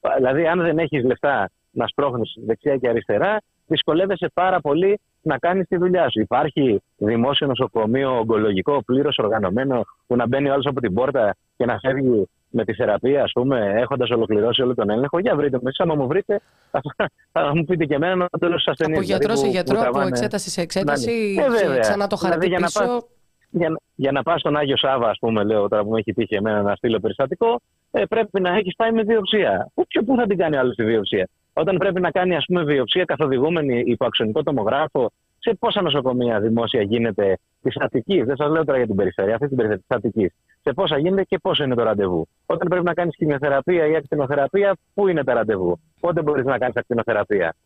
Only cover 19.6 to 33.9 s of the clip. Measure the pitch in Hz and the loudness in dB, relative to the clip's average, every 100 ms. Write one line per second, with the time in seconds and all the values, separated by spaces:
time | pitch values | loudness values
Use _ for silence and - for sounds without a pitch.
19.6 | 175 208 226 269 277 247 220 208 185 - | 0 0 0 0 0 0 -2 -4 -6 -6
20.6 | 170 - 156 143 233 233 214 196 285 233 | -4 -2 0 0 0 -2 0 2 2 2
21.6 | 185 135 110 143 202 202 185 170 180 180 | 2 2 2 2 0 -2 0 0 0 0
22.6 | 175 208 240 247 233 _ _ _ _ - | 0 0 0 -2 -6 _ _ _ _ -2
23.6 | 165 160 _ _ 135 139 127 165 160 147 | -2 -2 _ _ -2 0 0 0 0 0
24.6 | 147 123 131 135 117 101 120 110 104 107 | 0 0 2 2 0 0 0 0 2 2
25.6 | 101 110 104 113 110 98 110 104 107 104 | 2 0 0 -2 -2 -2 -2 -2 0 0
26.6 | 101 101 123 113 104 101 135 180 226 240 | 0 0 0 0 -2 -2 -4 0 0 0
27.6 | _ _ _ - 202 226 214 196 180 180 | _ _ _ -4 0 0 0 0 0 0
28.6 | 185 - 226 226 208 226 190 208 151 95 | -2 -2 0 0 2 0 2 0 2 0
29.6 | 117 - 359 - 214 254 240 190 170 147 | -2 -4 -2 0 0 2 2 0 0 2
30.6 | 127 117 110 113 98 104 92 _ _ - | 0 0 0 2 0 -2 -2 _ _ -2
31.6 | 160 185 190 185 175 185 185 170 - 180 | 0 2 0 0 -2 0 0 0 0 -2
32.6 | 151 147 120 175 175 143 147 131 143 170 | 2 0 2 0 0 0 0 2 2 0
33.6 | 147 120 120 | 0 0 0